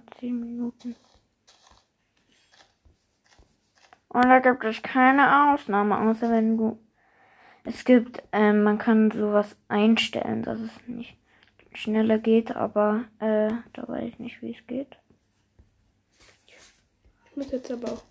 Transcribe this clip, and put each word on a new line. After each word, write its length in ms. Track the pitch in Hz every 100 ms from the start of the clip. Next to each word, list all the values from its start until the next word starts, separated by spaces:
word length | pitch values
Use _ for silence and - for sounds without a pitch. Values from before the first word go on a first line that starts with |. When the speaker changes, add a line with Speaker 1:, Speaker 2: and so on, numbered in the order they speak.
| 240 -
Speaker 1:
zehn 220 | 247 240
Minuten. 560 | 233 240 240 - 247 233 _ _ _ _ _ _ _ _ _ _ _ _ _ _ _ _ _ _ _ _ _ _ _ _ _ _ _ _ _ - _
Und 160 | 240
da 160 | 254 262
gibt 240 | 254 247
es 180 | 220 220
keine 720 | - 262 254 277 254 277 294
Ausnahme, 480 | 285 - 202 208 202
außer 320 | 220 226 233
wenn 260 | 226 220 226
du, 220 | 220 - _ _ _ _ _ _ _ _ -
es 180 | 233
gibt, 400 | - 247 226 - -
ähm, 320 | 202 208 208
man 140 | 208 214
kann 340 | - 220 220
sowas 460 | 214 214 208 208 - _
einstellen, 760 | 208 214 226 - - - 220
dass 160 | 226 226
es 120 | 226 - -
nicht 300 | - - - _ _ _ _ _
schneller 440 | - - 214 220 220
geht, 380 | 220 226 226 -
aber, 480 | 220 214 208 214 240 _
äh, 320 | 214 214 214 233 -
da 140 | - -
weiß 180 | - 240
ich 120 | 233
nicht, 220 | 247 -
wie 140 | 226 233
es 100 | -
geht. 300 | 247 277 - _ _ _ _ _ _ _ _ _ _ _ _ _ _ _
Speaker 2:
Ich 920 | - - _ _ _ _ _ _ -
muss 160 | 269
jetzt 200 | 254 254
aber 200 | 240 240
auch 120 | 233 -